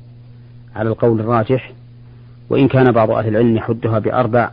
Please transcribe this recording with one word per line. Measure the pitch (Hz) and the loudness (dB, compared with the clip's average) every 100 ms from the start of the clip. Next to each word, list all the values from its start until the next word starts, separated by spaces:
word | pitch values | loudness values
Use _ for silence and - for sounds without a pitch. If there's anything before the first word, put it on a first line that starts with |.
| - - - - - - - 101 | -20 -20 -20 -20 -20 -20 -14 -6
على | 110 | -4
القول | 107 120 113 | 0 0 0
الراجح، | 110 117 110 131 - - - - - - - - - | 0 -2 0 -2 -4 -20 -20 -20 -20 -20 -20 -18 -4
وإن | 120 135 | 0 2
كان | 131 127 | 4 4
بعض | 113 110 | 4 2
أهل | 113 110 | 0 -2
العلم | 107 120 110 | 0 0 0
يحدها | 113 117 113 110 | -2 -4 -2 -2
بأربع | 107 - 110 117 110 | -2 -2 0 0 -2